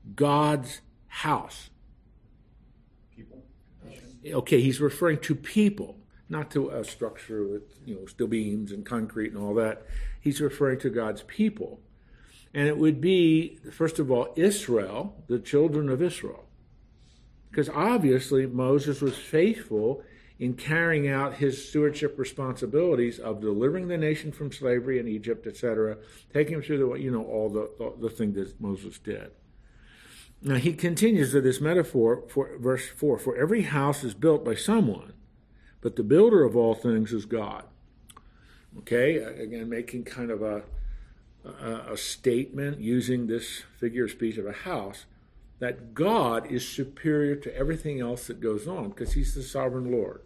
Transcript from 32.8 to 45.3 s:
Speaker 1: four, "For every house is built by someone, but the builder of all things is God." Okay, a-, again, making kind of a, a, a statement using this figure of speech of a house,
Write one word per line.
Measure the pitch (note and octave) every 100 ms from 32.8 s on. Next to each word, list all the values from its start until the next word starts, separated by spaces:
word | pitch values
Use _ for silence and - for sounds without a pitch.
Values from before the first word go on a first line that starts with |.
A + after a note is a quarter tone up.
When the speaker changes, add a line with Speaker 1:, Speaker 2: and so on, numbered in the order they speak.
| -
Speaker 1:
four, | - D3 A#2
"For | C3 A#2+
every | D#3 A3+
house | D3+ C#3+ C#3 C#3+
is | B2
built | G2+ D#3 D3
by | A#2 A2
someone, | - A3+ C#3+ F#2+ - - - _ _ - - -
but | A#2+
the | -
builder | G#2 D3+ A3+ G#3
of | B2+ A2+
all | A2+
things | A2 B2 A2+ G#2+
is | A2+ -
God." | A#2 G2+ - - - - _ - - - _ - - _ G#2
Okay, | - A#2 C3+ D#3
a-, | A2+ -
again, | A2 A#2 A2+
making | A#2 A#2+ B2
kind | A2+ B2+ A#2+
of | G#2+
a, | G#2+ G#2 - - - - - - _ _
a, | - - B2+ A2+ A#2+
a | G#2+
statement | - - C3 A#2+ C#3+ C#3 C#3+ C#3+
using | A2 B2 A#2 B2 A#2
this | A#2 - - - -
figure | A#2+ A#2+ A2+
of |
speech | - A2+ G#2+
of | G2+
a |
house, | G#2 F#3 D3+ G2 - - - _